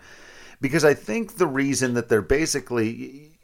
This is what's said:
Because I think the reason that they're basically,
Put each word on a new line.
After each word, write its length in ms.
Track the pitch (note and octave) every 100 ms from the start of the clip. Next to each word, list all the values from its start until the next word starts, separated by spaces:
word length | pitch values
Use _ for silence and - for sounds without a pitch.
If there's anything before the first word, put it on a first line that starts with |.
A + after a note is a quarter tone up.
| - - - - - -
Because 240 | C3 D#3+
I 100 | D3
think 440 | - - A3+ A3 -
the 100 | E3+
reason 460 | C3 C#3 B2 B2+
that 160 | A#2+ A#2
they're 120 | A2
basically, 1120 | F2 C3+ D#3+ C#3 - A#2+ A2 A#2+ B2+ C#3 D3+ _